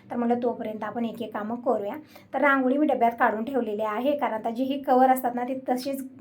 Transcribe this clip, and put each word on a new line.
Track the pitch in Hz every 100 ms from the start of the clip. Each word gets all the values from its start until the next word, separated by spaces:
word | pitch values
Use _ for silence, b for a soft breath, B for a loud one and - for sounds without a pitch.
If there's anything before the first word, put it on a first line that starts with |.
| -
तर | 240
म्हणलं | 233 240
तोपर्यंत | 240 220 220 214
आपण | 214 233
एक | 226 214
एक | 214
कामं | 214 208 233
करूया. | 262 220 202 302 B B B
तर | -
रांगोळी | 277 277 254 285
मी | 302
डब्यात | 254 233 233
काढून | 247 208
ठेवलेली | 226 269 226 208
आहे, | 214 214 262 285
कारण | 240
आता | 220 233
जे | 233
हे | 262 277
कवर | 277 254 262
असतात | 254 254
ना, | 240
ते | 247 262 -
तसेच | 254 277 269 - -